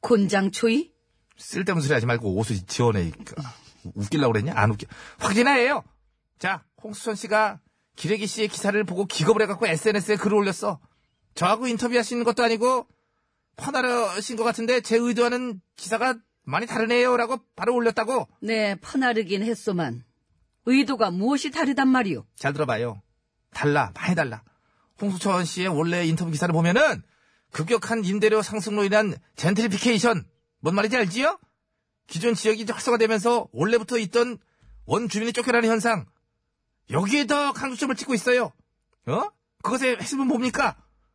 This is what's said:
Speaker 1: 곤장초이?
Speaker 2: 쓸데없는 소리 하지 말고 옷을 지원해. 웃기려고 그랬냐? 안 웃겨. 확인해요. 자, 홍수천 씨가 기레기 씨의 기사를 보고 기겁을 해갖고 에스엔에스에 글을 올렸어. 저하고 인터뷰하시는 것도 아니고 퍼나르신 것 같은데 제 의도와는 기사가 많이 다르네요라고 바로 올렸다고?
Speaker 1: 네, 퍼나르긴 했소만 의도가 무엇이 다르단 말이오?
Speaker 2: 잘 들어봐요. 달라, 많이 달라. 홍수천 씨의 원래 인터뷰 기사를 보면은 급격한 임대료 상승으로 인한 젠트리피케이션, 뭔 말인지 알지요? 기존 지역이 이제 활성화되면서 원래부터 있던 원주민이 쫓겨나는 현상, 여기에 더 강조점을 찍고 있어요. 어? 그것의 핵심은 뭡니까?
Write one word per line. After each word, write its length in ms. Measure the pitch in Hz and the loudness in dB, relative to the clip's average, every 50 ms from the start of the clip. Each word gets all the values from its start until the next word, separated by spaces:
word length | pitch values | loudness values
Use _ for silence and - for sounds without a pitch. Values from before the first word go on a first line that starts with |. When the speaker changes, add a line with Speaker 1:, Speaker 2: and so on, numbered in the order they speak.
Speaker 1:
곤장초이? 920 | - - 240 208 202 185 202 196 196 196 190 - - 226 226 285 349 - _ _ _ _ _ _ _ _ _ | 0 2 2 4 4 2 2 2 0 0 -2 0 0 2 2 0 -2 -4 _ _ _ _ _ _ _ _ _
Speaker 2:
쓸데없는 460 | - - - - - 190 196 185 165 | -20 -14 -10 -6 -4 -2 0 0 0
소리 120 | 143 135 151 | 2 2 0
하지 120 | 120 110 | 0 2
말고 280 | 123 120 117 117 101 90 | 0 0 0 -2 -2 -2
옷을 300 | 98 113 - 117 95 90 | -2 -2 -2 -2 -4 -6
지원해. 460 | - - - 101 113 107 95 87 82 76 - - - - - 143 123 - - - - _ _ - 90 - | -6 -2 0 2 2 2 0 -2 -4 -6 -10 -14 -14 -12 -12 -12 -12 -14 -20 -20 -20 _ _ -16 -12 -8
웃기려고 380 | 104 101 104 - 151 143 120 | -8 -6 -2 0 2 2 2
그랬냐? 200 | 113 104 107 156 - | 2 2 0 0 0
안 140 | - 101 113 | 2 2 2
웃겨. 140 | 107 101 - - - - - - - - | 2 0 -6 -14 -16 -18 -20 -20 -10 -6
확인해요. 680 | - 196 196 220 240 285 285 247 240 269 294 214 - _ _ _ _ _ _ _ _ _ _ - | -4 0 2 4 4 4 4 4 4 2 0 -2 -4 _ _ _ _ _ _ _ _ _ _ -6
자, 260 | - 185 190 170 - _ _ _ | -4 -4 -4 -6 -8 _ _ _
홍수천 320 | - 214 208 - - 226 214 | -16 -14 -12 -8 -6 -6 -6
씨가 460 | 196 - 180 214 214 214 202 - 160 _ _ _ _ _ _ _ | -6 -4 0 2 2 2 2 -2 -6 _ _ _ _ _ _ _
기레기 300 | - - 156 208 202 214 | -6 -2 -2 -2 0 -2
씨의 220 | 185 - - 214 202 | -4 -2 -2 -2 -2
기사를 340 | - - - 202 202 208 208 | -2 -2 -2 0 0 0 0
보고 220 | 170 180 180 202 | -2 -2 -4 -4
기겁을 360 | - - - 156 180 226 214 | -4 -2 0 4 4 4 4
해갖고 240 | 220 196 202 - 233 | 4 0 0 -2 0
에스엔에스에 500 | 190 160 160 - 220 208 208 170 - 214 | 0 0 0 0 0 0 0 0 0 0
글을 200 | 190 - 202 208 | 0 2 2 2
올렸어. 440 | 208 202 196 180 - - 208 180 - _ _ _ _ _ _ _ _ _ _ - | 2 2 2 -2 -2 -4 -6 -6 -6 _ _ _ _ _ _ _ _ _ _ -4
저하고 320 | - 170 180 214 220 254 254 | 0 2 2 2 2 0 -2
인터뷰하시는 560 | 233 214 240 240 247 240 226 - 247 240 233 | -2 -2 -2 0 0 0 0 0 -2 -2 0
것도 180 | 233 233 - | 0 0 2
아니고 440 | 240 226 226 208 233 254 262 247 - _ _ _ _ _ _ _ _ _ _ _ _ _ _ | 2 2 2 2 2 2 0 0 -2 _ _ _ _ _ _ _ _ _ _ _ _ _ _
퍼나르신 800 | - - 269 277 277 254 247 247 240 226 190 180 202 202 - 247 | -12 -8 -4 -2 0 0 2 2 2 0 0 -2 -4 -6 -6 -4
것 80 | 214 226 | -2 -2
같은데 360 | 233 190 - 226 226 254 247 | -2 -2 -2 0 0 0 0
제 160 | - - 220 | 2 2 2
의도와는 640 | 226 240 240 226 233 233 240 240 247 254 247 220 185 - _ _ | 2 2 2 2 2 2 2 2 -2 -4 -6 -8 -10 -14 _ _
기사가 400 | - - 180 220 220 240 262 247 226 _ _ _ _ | -14 -8 -4 -2 0 0 0 -2 -4 _ _ _ _
많이 240 | - - 135 175 233 | -8 -4 -4 -4 -2
다르네요라고 720 | 233 - 233 226 220 240 240 240 254 247 240 233 226 262 233 _ _ _ | -2 -2 -2 0 2 2 4 4 4 4 2 2 0 -4 -6 _ _ _
바로 180 | - 180 226 254 | -6 -2 0 2
올렸다고? 540 | 240 233 233 - - 220 214 262 240 139 - _ - | 2 2 0 0 0 -2 -2 -2 -2 -4 -6 _ -10
Speaker 1:
네, 360 | - 214 226 220 214 202 196 | -6 -2 0 0 0 0 -2
퍼나르긴 640 | 175 - - - 269 262 247 233 220 214 165 202 190 | -4 -8 -6 -2 0 2 2 2 0 0 -2 -2 -2
했소만 640 | 208 226 226 - - 220 196 175 160 127 120 120 - _ _ _ _ _ _ _ _ _ _ _ - | -2 -2 -4 -4 -2 -2 -2 0 -2 -4 -4 -8 -12 _ _ _ _ _ _ _ _ _ _ _ 0
의도가 440 | 233 254 269 277 240 277 226 220 190 | 2 4 4 4 2 0 0 0 0
무엇이 400 | 175 185 202 247 285 269 - 302 | 0 0 0 0 0 0 -2 -4
다르단 380 | 269 311 320 262 269 254 277 262 | -4 -2 -2 0 2 2 4 4
말이오? 360 | 254 254 240 196 151 110 101 _ _ | 4 4 2 0 -4 -6 -8 _ _
Speaker 2:
잘 160 | - - 139 | -6 -4 -4
들어봐요. 500 | 143 147 147 123 117 107 120 117 104 101 - _ _ _ _ _ _ _ _ _ | -2 -2 -2 -2 -2 -2 -2 -4 -6 -10 -16 _ _ _ _ _ _ _ _ _
달라, 400 | - - 139 147 143 147 131 95 - | -8 -2 0 2 2 2 0 -2 -4
많이 200 | - - 180 185 | -4 -2 0 0
달라. 280 | 165 151 123 110 117 - _ _ _ _ _ _ _ _ _ _ - | 0 0 -2 -4 -12 -16 _ _ _ _ _ _ _ _ _ _ -6
홍수천 440 | 202 202 185 175 - 202 190 180 180 | -4 -4 -4 -2 -2 0 0 0 0
씨의 240 | 160 - 180 180 190 | -2 -4 -4 -2 -2
원래 360 | 170 143 160 170 175 175 175 | 0 0 0 0 0 0 0
인터뷰 240 | 165 160 165 180 165 | 0 0 0 -2 -2
기사를 220 | 156 143 180 175 | -2 -2 0 0
보면은 500 | 165 165 165 170 180 247 302 302 220 - - _ _ _ _ _ _ _ _ _ | 2 2 4 4 4 4 4 4 2 -2 -8 _ _ _ _ _ _ _ _ _
급격한 520 | - - 156 165 240 220 - - 226 226 202 | -8 -6 -2 0 0 0 0 -2 -2 -2 0
임대료 380 | 175 196 208 208 214 214 214 | 0 0 2 2 4 4 2
상승으로 420 | 202 - 208 214 170 214 208 208 202 | 0 0 -4 -6 -4 -2 -2 0 0
인한 320 | 196 202 214 208 196 - - _ _ _ | 2 4 4 2 2 -2 -6 _ _ _
젠트리피케이션, 880 | - - 165 202 196 233 220 196 196 - 240 233 202 - 240 226 160 - - _ _ _ _ _ _ | -2 0 0 2 2 0 0 0 0 2 2 2 4 2 2 0 0 -4 -10 _ _ _ _ _ _
뭔 140 | - 156 190 | -4 -2 0
말인지 220 | 202 208 214 240 | 0 0 0 0
알지요? 420 | 254 214 175 170 240 269 320 403 - _ _ _ _ _ _ _ _ _ _ _ _ _ | 0 0 0 0 0 0 0 0 -2 _ _ _ _ _ _ _ _ _ _ _ _ _
기존 280 | - - 165 170 240 233 | -12 -6 -2 0 0 0
지역이 280 | - - 214 220 220 | 0 2 0 0 0
이제 100 | 226 208 | -2 -6
활성화되면서 760 | 220 - - 254 240 226 226 214 226 208 175 233 240 233 - - | -6 -4 -2 0 2 2 4 2 2 2 2 2 0 0 -2 -4
원래부터 460 | - 117 165 214 240 233 220 - 247 233 | -4 -2 0 2 2 2 0 0 -4 -2
있던 400 | 220 175 - 233 240 247 233 196 _ _ _ _ _ - - - - | -2 0 0 0 0 0 -2 -10 _ _ _ _ _ -20 -20 -14 -6
원주민이 460 | - - 208 240 190 185 208 226 233 | -2 -2 -2 -2 -2 -4 -2 -2 -2
쫓겨나는 360 | 220 240 233 254 233 240 233 220 | -2 -2 0 2 2 2 4 2
현상, 380 | 226 220 220 233 220 175 113 - _ _ _ _ _ _ _ _ _ _ _ _ _ _ _ - | 2 2 2 0 -2 -2 -4 -10 _ _ _ _ _ _ _ _ _ _ _ _ _ _ _ -4
여기에 360 | 120 151 196 196 254 294 285 | -2 -2 0 2 2 2 2
더 260 | 214 294 285 285 277 | 2 2 0 0 0
강조점을 420 | 269 - 277 269 254 - 302 269 247 | -2 -4 -6 -6 -6 -4 -2 -2 -4
찍고 180 | - - 277 254 | -4 -4 -2 -2
있어요. 380 | 208 - 247 247 254 233 151 - _ _ _ _ _ _ _ _ _ - | 0 2 2 2 2 2 -2 -6 _ _ _ _ _ _ _ _ _ -6
어? 240 | 123 135 208 320 415 - _ _ _ _ _ | -4 -2 -2 -2 -4 -8 _ _ _ _ _
그것의 360 | - 185 240 240 269 254 240 - | -6 -4 -2 0 0 0 0 -2
핵심은 280 | - - 285 269 277 | -4 -4 -2 -2 0
뭡니까? 500 | 247 302 226 254 254 - - 269 208 - - _ _ _ _ _ _ _ | 2 2 2 0 0 0 0 0 0 -2 -6 _ _ _ _ _ _ _